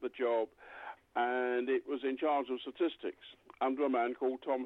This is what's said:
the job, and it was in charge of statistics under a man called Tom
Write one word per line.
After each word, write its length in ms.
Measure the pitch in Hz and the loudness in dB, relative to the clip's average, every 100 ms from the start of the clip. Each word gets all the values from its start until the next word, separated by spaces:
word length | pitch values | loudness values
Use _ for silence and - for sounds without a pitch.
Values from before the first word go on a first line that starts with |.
the 80 | 127 | -8
job, 400 | - 123 117 110 - - - - - _ 117 | 0 2 2 0 -6 -20 -16 -14 -16 _ -2
and 540 | 123 127 123 123 123 | 0 0 0 0 2
it 180 | 131 135 | 0 0
was 160 | 139 | -4
in 140 | 135 131 | -2 0
charge 320 | 156 143 131 | 2 2 0
of 120 | 127 | -4
statistics 680 | 139 - 170 - 98 - - - - - | -6 -2 -2 0 -8 -8 -16 -20 -20 -2
under 240 | 131 131 143 | -2 2 2
a 40 | |
man 260 | 127 120 123 | 2 2 0
called 260 | 131 131 | -2 -2
Tom 240 | - 131 | -2 -2